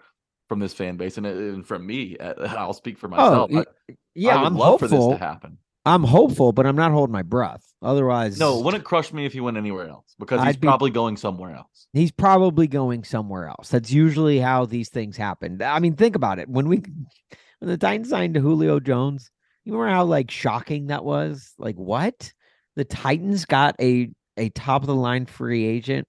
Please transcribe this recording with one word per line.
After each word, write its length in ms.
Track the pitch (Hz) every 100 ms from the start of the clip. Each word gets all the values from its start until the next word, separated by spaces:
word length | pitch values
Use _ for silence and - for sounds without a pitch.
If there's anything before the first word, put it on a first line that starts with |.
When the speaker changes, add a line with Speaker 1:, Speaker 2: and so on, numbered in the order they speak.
| _ _ _ _ -
Speaker 1:
from 100 | 104
this 160 | 98
fan 220 | - 92 90
base 200 | 92 107
and, 80 | 104
and 400 | 92 104 98 90
from 200 | 98 90
me. 300 | 127 101 -
Uh, 160 | 87
<laughs> 220 | - 92 107
I'll 160 | 92
speak 240 | - 120 98
for 80 | 95
Speaker 2:
Oh, 40 |
Speaker 1:
myself. 400 | - 262 127 120
Speaker 2:
y-, 100 | 156
Speaker 1:
I, 340 | - _ - - _
Speaker 2:
yeah, 220 | - 220 160
Speaker 1:
I 20 |
would 60 | 151
Speaker 2:
I'm 80 | 170
Speaker 1:
love 220 | 143 254
for 60 | 123
this 100 | 139
Speaker 2:
hopeful. 140 | 120 139
Speaker 1:
to 60 |
happen. 340 | 85 78 - - _ _
Speaker 2:
I'm 200 | 151 175
hopeful, 480 | 123 160 262 - 127
but 140 | 110 135
I'm 100 | 143
not 160 | 165
holding 200 | 151 135
my 100 | 104
breath. 400 | 87 120 98 64 _ _
Otherwise, 560 | 113 139 131 123 110 101
Speaker 1:
No, 200 | 156 123
it 60 |
wouldn't 200 | 135 208
crush 280 | - 170 156
me 140 | 156 139
if 60 |
he 80 | 131
went 160 | 123 110
anywhere 320 | 104 95 82
else 260 | 67 _ -
because 220 | 101 123
he's 80 | 135
Speaker 2:
I'd 100 | 139
be 60 | 147
Speaker 1:
probably 240 | 135 135
going 260 | 117 113 104
somewhere 380 | 104 92 90
else. 340 | 69 - _ _
Speaker 2:
He's 200 | 139 165
probably 560 | - 196 190 185 156 160
going 360 | 139 131 120
somewhere 440 | 107 117 104 95 80
else. 200 | - -
That's 200 | 123 110
usually 480 | 143 160 147 156 143
how 260 | 127 127 120
these 240 | 120 113
things 260 | 123 107 101
happen. 440 | 104 90 87 95
I 160 | 117 151
mean, 140 | 170 147
think 180 | 226
about 240 | 185 117 92
it. 100 | 82
When 200 | 127 147
we, 140 | 190 - 156 127 _ _ - _ -
when 100 | 175
the 80 | 175
Titans 320 | 196 214 233
signed 260 | 240 175 156
Julio 440 | 139 156 156 147
Jones, 500 | 135 123 135 139 - _ _ _
you 80 | 214
remember 220 | 220 226
how, 100 | 185
like, 260 | 175 151 123
shocking 580 | - 127 113 - 147 143
that 160 | 147
was? 500 | 143 147 151 139 - -
Like, 180 | 110 90
what? 560 | 92 117 196 - - _ _ _ _ -
The 80 |
Titans 600 | 135 - 135 156 196 202 160
got 280 | 139 143 -
a, 300 | 127 123 117 - _ -
a 140 | 113
top 320 | - 135 139
of 60 | 135
the 60 |
line 300 | 135 120 127 123
free 380 | - 120 117
agent 420 | 110 117 120 135